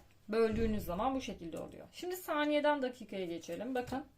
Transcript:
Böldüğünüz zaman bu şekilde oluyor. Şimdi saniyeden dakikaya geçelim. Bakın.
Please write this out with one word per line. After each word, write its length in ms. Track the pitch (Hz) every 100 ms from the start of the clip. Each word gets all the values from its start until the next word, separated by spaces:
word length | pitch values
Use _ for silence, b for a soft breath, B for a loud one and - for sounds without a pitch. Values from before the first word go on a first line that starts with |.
| - - -
Böldüğünüz 560 | 220 226 220 220 208 170
zaman 300 | 175 254 269
bu 60 |
şekilde 360 | - 180 165 -
oluyor. 300 | - - -
Şimdi 260 | - 359 359
saniyeden 640 | - 302 294 294 294 294
dakikaya 440 | 254 - 214 196 175
geçelim. 500 | 165 - 170 226 254
Bakın. 300 | 247 254 302